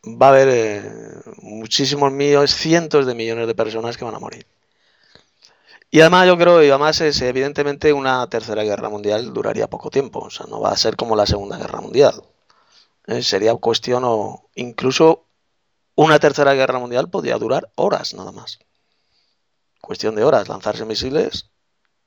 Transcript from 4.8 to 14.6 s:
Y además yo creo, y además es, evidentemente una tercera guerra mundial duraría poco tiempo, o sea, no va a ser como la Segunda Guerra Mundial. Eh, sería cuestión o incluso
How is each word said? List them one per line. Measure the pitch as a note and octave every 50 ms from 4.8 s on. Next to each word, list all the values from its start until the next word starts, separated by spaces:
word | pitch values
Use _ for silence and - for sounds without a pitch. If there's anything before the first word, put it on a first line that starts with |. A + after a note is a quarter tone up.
| _ _ _ _ _ _ _ _ _ _ _ _ _ _ _ _ _ _ _ _ _ _
Y | - B3+
además | D#3+ E3+ F3+ F3+ F#3 F3+
yo | F3+ E3+
creo, | F3 F3 F3 E3+ D#3
y | C#3+
además | C#3 C3+ D3 D#3 D#3 -
es, | E3+ D3+ C#3 -
evidentemente | C3+ B2+ B2 C3 C3+ C#3+ D3 D3+ C#3+ C#3+ C#3+ C#3+ - D3+ D3
una | C#3 C3+ C3 C3 B2+ B2 A#2
tercera | - A#2 A2+ A#2 G#2+ G#2+ G#2+
guerra | G#2+ G2+ G2+ A2 A2
mundial | G#2 G#2 G#2 G2+ G#2 G#2+ A#2+ - B2+
duraría | A2+ G#2+ A2 A2 A2 A2 -
poco | - - - A2+
tiempo, | - C3+ C#3 - - -
o | - -
sea, | - - - G#2+
no | A2 A2
va | A2 G#2
a | G#2 -
ser | - A2+ G#2+
como | - A#2+ A#2 A2
la | G#2 G2+
Segunda | G2+ G#2 G2+ G2 G2+ G2 F2
Guerra | F#2 - - -
Mundial. | G2 - - B2 C#3+ A#2+ - - - _ _ _ _ _ _ _ _ _ _ _ _ _ _ _ _ -
Eh, | A2 B2 B2
sería | - - F#2+ G#2 A2 A#2
cuestión | A#2 - A2+ A2+ - - - B2 B2 B2+
o | B2 A2+ A2 G2+ G2+ - - _ _ _
incluso | -